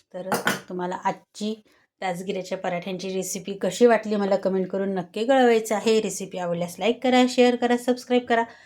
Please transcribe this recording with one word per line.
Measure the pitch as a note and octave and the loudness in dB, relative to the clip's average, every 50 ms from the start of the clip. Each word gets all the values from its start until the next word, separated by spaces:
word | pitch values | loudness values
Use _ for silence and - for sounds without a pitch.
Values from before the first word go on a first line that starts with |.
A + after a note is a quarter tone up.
| _ _ - | _ _ -14
तर | F3+ F3+ F#3 G3 - - F#3 F#3+ - - - | -10 -6 -4 -4 -2 -2 -2 -4 -4 -8 -10
तुम्हाला | F#3 F3+ F3+ F3+ F#3 - - | -8 -6 -6 -6 -6 -4 -4
आजची | G3 F#3 - _ _ - - G#3 G#3+ A3 - _ _ _ _ _ _ _ - | -4 -4 -6 _ _ -12 -8 -6 -6 -6 -8 _ _ _ _ _ _ _ -8
राजगिऱ्याच्या | F#3+ F#3 F3 F3+ F#3 G3 G3+ F#3 F3 - G3 F#3 | -6 -6 -6 -6 -6 -6 -6 -6 -6 -8 -8 -6
पराठ्यांची | - F#3 F3 F3 F3 G3 F#3 F3 G3 F#3+ | -6 -4 -6 -6 -6 -6 -8 -8 -6 -6
रेसिपी | F#3 F#3 F3+ - - F#3 E3+ G3+ G3 | -4 -4 -4 -6 -8 -8 -8 -10 -8
कशी | G3 F#3+ F#3 F3 - A#3+ | -4 -4 -2 2 6 6
वाटली | A#3+ A3+ G#3+ A3 G#3 G#3+ | 6 6 4 2 0 -2
मला | G3+ G3+ F#3+ G3 | 0 2 2 2
कमेंट | F#3+ - F#3 F#3+ F#3+ F3+ F#3 | 2 0 0 0 0 -2 -2
करून | G3 G3 G3 G3 F#3+ | -2 -4 -2 -2 -2
नक्की | F#3 F3 - - G#3+ A3+ | -4 -6 -6 -6 -4 0
कळवायचं | C4 C4+ C4 B3 A#3+ A3+ A3 A3 - A3 | 2 4 6 6 6 4 4 2 0 -4
आहे. | G3+ G3+ A3+ A3 A3 | 0 2 2 2 2
रेसिपी | G#3+ F#3+ F3+ - F#3+ F#3 - F3+ | 2 -2 -6 -8 -10 -10 -8 -6
आवडल्यास | F3 F3 E3+ E3+ F3 F3 - F#3+ | -4 -4 -4 -4 -4 -6 -6 -2
लाईक | F#3+ A3+ A#3+ - | 0 0 0 0
करा, | - B3+ B3+ B3+ B3+ B3 | 2 2 4 4 4 4
शेअर | - B3+ B3 B3 A#3+ | 4 4 4 4 4
करा, | A#3+ B3 A#3+ A#3+ | 2 0 0 0
सबस्क्राईब | A#3+ - B3+ B3 B3 - - B3 B3 B3 | 0 0 -2 -2 -2 -2 0 0 0 2
करा, | - A#3 A3+ A#3 - - - - | 2 0 0 0 -2 -8 -20 -20